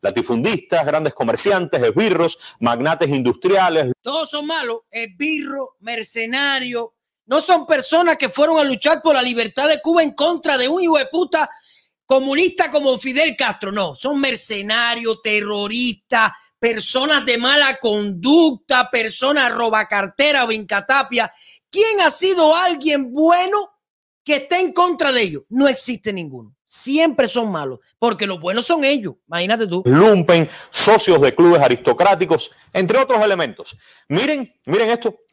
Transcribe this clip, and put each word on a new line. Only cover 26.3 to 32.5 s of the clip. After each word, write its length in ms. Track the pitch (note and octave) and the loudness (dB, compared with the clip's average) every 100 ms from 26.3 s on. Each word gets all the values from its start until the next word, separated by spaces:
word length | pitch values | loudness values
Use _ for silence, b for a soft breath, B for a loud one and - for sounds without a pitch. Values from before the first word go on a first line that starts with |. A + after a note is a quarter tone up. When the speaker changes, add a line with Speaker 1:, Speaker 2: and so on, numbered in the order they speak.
| B2+ G#2+ _ _ | -14 -20 _ _
Speaker 2:
Siempre 600 | - - C#4+ E4 B3+ B3+ | -14 -4 2 2 2 -2
son 220 | B3 A3 | -2 -4
malos, 280 | E3+ C#3 B2 _ _ | -6 -8 -12 _ _
porque 280 | A#3 G#3 G3+ | -2 -2 -4
los 140 | F3+ | -4
buenos 260 | E3 G#3 A#3+ | -4 -4 -2
son 180 | E4+ | 0
ellos. 300 | C4+ C#4+ G3 B2+ _ | 0 -2 -4 -14 _
Imagínate 380 | E3+ F#3 A3+ G#3+ | -6 -2 -2 -2
tú. 160 | F3 F#3 | -2 2
Speaker 1:
Lumpen, 600 | C#3 G#3+ G3+ D#3+ E3+ D#3+ B B | 6 6 6 4 4 2 B B
socios 500 | - - A3 - E3 | -2 4 4 6 4
de 140 | C3+ | 4
clubes 280 | - F3 E3+ | 6 6 6
aristocráticos, 880 | C3+ B2 - A#2+ F3+ F#3+ F3 D#3 - | 4 2 0 2 2 2 0 -2 -2